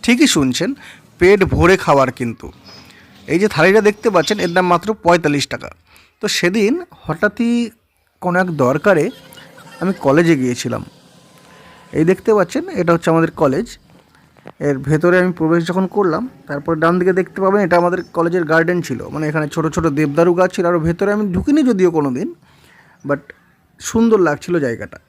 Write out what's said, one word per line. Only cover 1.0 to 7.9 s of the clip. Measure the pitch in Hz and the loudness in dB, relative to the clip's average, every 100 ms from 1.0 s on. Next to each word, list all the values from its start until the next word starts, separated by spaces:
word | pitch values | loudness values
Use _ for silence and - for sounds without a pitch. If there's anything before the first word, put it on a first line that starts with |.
| _ _ | _ _
পেট | 180 202 | 4 4
ভরে | 185 131 170 185 | 2 2 4 4
খাবার | - 139 131 | 4 2 2
কিন্তু। | - 120 - - - - - - - - - - | -2 -8 -8 -16 -20 -20 -20 -20 -20 -20 -20 -4
এই | 165 | 0
যে | 208 | 0
থালিটা | 156 175 208 | 2 4 4
দেখতে | 202 208 233 | 2 0 0
পাচ্ছেন, | 185 170 208 | 0 0 -2
এর | 180 | 0
দাম | 175 180 | 0 2
মাত্র | 175 208 | 0 -2
পঁয়তাল্লিশ | 220 170 175 165 143 - | -2 2 2 2 -2 -4
টাকা। | - - - _ _ _ _ | -10 -12 -20 _ _ _ _
তো | 208 | -6
সেদিন | - 185 208 202 330 349 | -2 -2 0 0 0 -6
হঠাৎই | - - 160 208 - 233 240 233 _ _ | -18 -10 -4 -4 -2 -2 -2 -4 _ _